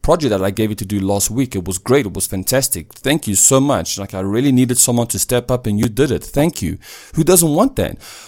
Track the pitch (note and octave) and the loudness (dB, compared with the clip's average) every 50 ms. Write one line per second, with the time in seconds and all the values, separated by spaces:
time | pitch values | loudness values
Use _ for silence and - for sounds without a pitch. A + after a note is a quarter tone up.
0 | - - E3 F3+ D3 A#2+ G#2 F#2+ F#2 G2 G2 A2 A2 G#2+ G#2+ - G#2+ F#2+ G#2 G2+ | 4 2 2 2 2 0 0 0 0 -2 0 0 -2 -2 -2 -6 -6 -4 -2 -2
1 | F#2+ F#2+ G2+ G2+ G2 - A2 B2 C3+ B2 - G2 F2 F2+ F#2+ - _ - B2+ D3 | 0 0 0 0 -2 -2 -2 -2 -4 -2 -4 -6 -4 -4 -6 -6 _ 2 2 2
2 | B2+ G2 F#2+ F#2+ - - - F#2+ F2+ - B2 C3+ C3+ - - F2 D#2 - - - | 2 0 -6 -6 -6 -4 -4 -6 -4 0 0 0 0 -2 -6 -6 -8 -14 -20 -6
3 | - C3 D3 - - A2+ G2 - - B2 B2+ C3+ C3+ C#3+ C3 F#2+ E2 - - - | -2 0 0 0 0 -2 0 2 4 4 4 4 4 2 0 0 -2 -4 -6 -8
4 | G2 - - F#2+ F#2+ G2 G#2 A#2 C#3 C#3+ C3 B2+ B2+ B2+ B2 A#2+ - - A#2+ A#2+ | -8 -8 -6 -6 -4 0 0 2 2 4 4 4 4 2 2 0 2 2 2 0
5 | A#2 A2+ - G2 - - B2 A#2+ A#2+ - B2+ B2 B2 A2+ G#2 G#2 A#2 A#2+ A2 A#2+ | 0 -2 -2 -6 -2 0 0 0 0 0 -4 -2 0 -2 0 0 0 0 2 0
6 | C#3+ C#3 A2+ E2 - - - C#3 D3 F3 - - G#2 D#2+ - - - - - - | 0 0 0 -4 -4 -4 0 0 0 0 0 -2 -6 -6 -6 -6 -12 -20 -20 -20
7 | - - - D3+ C#3+ D3 F#3 F3 E3+ D#3+ D3 E3 A3+ C4+ - - F2+ C#2 - - | -20 -6 -2 0 4 4 4 4 4 2 2 2 2 2 0 -2 -4 -4 -4 -10
8 | - - - - - | -16 -20 -20 -20 -20